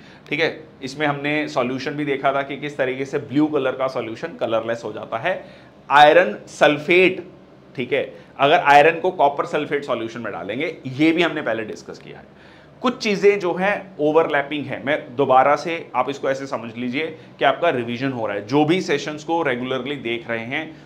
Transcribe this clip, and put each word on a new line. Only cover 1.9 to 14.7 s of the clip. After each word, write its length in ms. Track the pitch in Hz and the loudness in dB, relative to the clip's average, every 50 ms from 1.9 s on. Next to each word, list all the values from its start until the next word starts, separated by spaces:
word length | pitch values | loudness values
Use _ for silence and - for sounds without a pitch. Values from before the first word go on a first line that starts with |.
भी 140 | 143 147 147 | -6 -4 -4
देखा 280 | 143 135 127 143 139 | -4 -2 0 0 0
था 100 | 135 139 | 0 0
कि 140 | 139 147 143 | -2 -4 -8
किस 200 | 127 147 147 147 | -8 -8 -8 -4
तरीके 280 | - 135 131 131 135 135 | -2 -2 -2 -2 -4 -6
से 140 | - 160 135 | -6 -6 -6
ब्लू 280 | 113 110 127 147 151 | -6 -2 0 0 0
color 260 | 151 151 139 131 127 | 2 0 0 0 -2
का 140 | 120 107 131 | -2 -2 -4
solution 420 | 131 127 127 113 110 113 - 165 170 | -4 -4 -4 -6 -6 -8 -10 -10 -12
colorless 540 | 135 - 127 113 113 113 110 117 120 120 - | -8 -6 -4 -2 -2 -2 -2 -2 -6 -6 -6
हो 80 | 107 | -10
जाता 260 | 104 104 107 - 110 113 | -10 -10 -8 -8 -8 -4
है 260 | 139 180 190 - - - - - - - - - - - | -2 -4 -4 -4 -8 -14 -20 -20 -20 -20 -20 -20 -4 4
Iron 480 | 135 147 147 147 160 175 190 208 196 - - | 8 8 10 10 10 8 6 4 0 -8 -12
sulfate, 800 | - - - 160 151 147 143 - - 175 180 185 170 180 - - - - - - - - - - - - | -16 0 2 4 4 4 2 0 2 4 4 4 4 2 -2 -8 -14 -18 -20 -20 -20 -20 -20 -20 -14 -10
ठीक 160 | 139 120 120 | -8 -4 -2
है, 220 | 143 127 - - - - - - - - | -2 -2 -2 -4 -10 -16 -20 -18 -2 2
अगर 200 | 139 143 165 180 | 4 4 4 4
आयरन 420 | - 143 143 147 151 165 165 165 | 6 8 8 8 8 8 4 2
को 100 | 170 185 | -2 -2
कॉपर 360 | 180 - 143 143 170 175 160 | 2 2 2 2 2 0 -4
sulfate 380 | - 175 151 147 139 147 143 143 | -4 -4 -4 -2 -2 -4 -4 -2
solution 360 | 139 120 113 113 113 - 120 | -4 -4 -4 -4 -6 -8 -8
में 120 | 113 104 | -8 -8
डालेंगे, 440 | 95 85 90 98 110 135 160 175 - - - | -8 -8 -8 -6 -6 -4 -6 -6 -8 -10 -12
ये 260 | 131 127 135 156 165 | -10 -2 2 2 4
भी 100 | 160 175 | 4 2
हमने 200 | 170 156 151 151 | 0 0 -2 -4
पहले 220 | - 117 110 113 110 | -4 -4 -4 -4 -6
discuss 340 | - - - - 95 82 - | -8 -10 -12 -14 -16 -18 -18
किया 200 | - 73 - - | -18 -20 -20 -20
है। 220 | - - - - - - - - - - - - | -20 -20 -20 -20 -20 -20 -20 -20 -20 -20 -12 -4
कुछ 160 | - 254 247 - | -2 -2 -2 -2
चीज़ें 400 | - 214 196 170 185 202 202 196 | -2 -2 0 4 4 4 4 4
जो 160 | 175 175 156 | 0 -2 -2
हैं 420 | 180 190 202 202 - - - - - | 0 0 -2 -2 -4 -6 -12 -4 0
overlapping 640 | 147 156 151 160 160 156 147 143 139 - 151 147 127 | 0 4 4 4 4 4 2 0 -2 -2 -6 -8 -6
है, 200 | 123 | -6